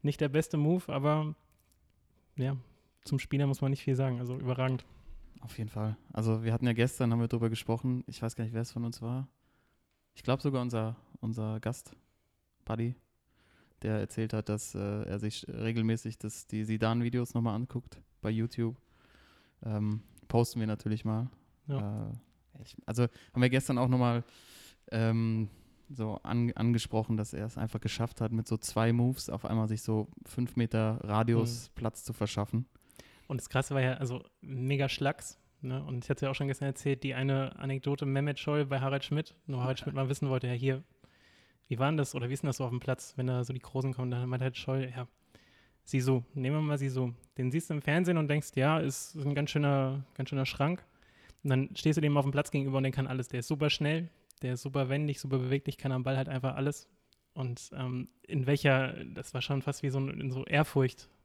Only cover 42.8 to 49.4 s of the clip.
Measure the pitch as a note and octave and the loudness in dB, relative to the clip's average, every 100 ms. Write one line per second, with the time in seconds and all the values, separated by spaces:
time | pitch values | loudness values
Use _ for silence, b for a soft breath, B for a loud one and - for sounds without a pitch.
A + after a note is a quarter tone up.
42.8 | - B2+ - - B2+ B2+ B2 C3 - C3+ | -2 -2 -4 -4 0 0 -2 -6 -4 -2
43.8 | C3 B2+ B2+ B2 B2 B2+ C3 B2 - C3+ | -2 -2 -2 -2 -2 -2 -2 -4 -2 -2
44.8 | B2+ B2 - _ b b b b b b | -2 -6 -10 _ b b b b b b
45.8 | - C3+ B2+ C3 A#2+ C#3 B2+ D3+ D3+ C#3+ | -2 2 4 2 0 -4 0 0 2 0
46.8 | C3+ B2+ B2 A#2 - - B2+ D3+ - D3+ | 0 0 -2 -4 -14 -4 0 0 -2 -2
47.8 | C#3 D#3+ F3+ E3+ D3 D3 - - C#3 D#3+ | 2 4 4 2 4 0 0 2 4 4
48.8 | C#3 - - D#3+ C#3+ C#3+ | 0 -4 -10 -4 -2 0